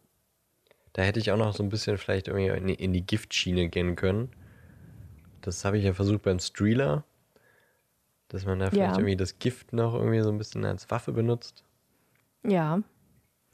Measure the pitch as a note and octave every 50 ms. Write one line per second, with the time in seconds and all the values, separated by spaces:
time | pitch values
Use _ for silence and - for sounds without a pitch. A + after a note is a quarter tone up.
0 | _ _ _ _ _ _ _ _ _ _ _ _ _ _ _ _ _ _ - -
1 | F#2 G2 G#2 A2+ G#2+ G#2 F#2+ A2 A2 G#2+ G2 - G#2 G2 G#2+ A2 - G2+ G#2 G2
2 | - - G2 F#2+ - - G2+ G2 F#2+ F#2+ F#2+ F#2 F#2 F#2+ F2+ - F#2 F#2 F2+ F2+
3 | F2+ - G#2+ G#2+ - - - - - F2+ F2+ F2+ F2 E2+ - F#2 F2 F2+ F2 -
4 | - F#2 G2 G#2+ B2 C3 - - - - - - - - - - - - - -
5 | - - - - - - - - - F2+ F2 - - G2 G2+ G#2+ G2 G2 F2+ -
6 | G2 G2+ G#2+ G2+ - G2 F#2 F2+ - - _ - G2+ G#2+ A2+ B2+ C#3 D3 D3 D3
7 | - _ _ _ _ _ _ _ _ _ _ _ _ _ _ _ _ _ _ _
8 | _ _ _ _ _ _ G#2+ F#2+ F#2+ G2 F#2+ F#2 F#2+ F#2+ F#2+ - F#2+ F#2+ F#2 F#2+
9 | G#2 G2 G2 F#2 F#2+ - - _ - B2+ - - - - A#2+ A#2 A#2 A#2 A#2 A#2+
10 | A#2 A2+ A2+ A2 A2 G#2+ G#2 G#2+ G#2+ - - A2 G#2 G2+ G2 F#2+ - - A2 A#2+
11 | - - A#2 A2+ A2+ A#2 A#2+ A#2+ - - _ - _ _ _ _ _ _ _ _
12 | _ _ _ _ _ _ _ _ - G#3 G3 F3 D#3 D3+ E3 G3+ G#3 _ _ _
13 | _ _ _ _ _ _ _ _ _ _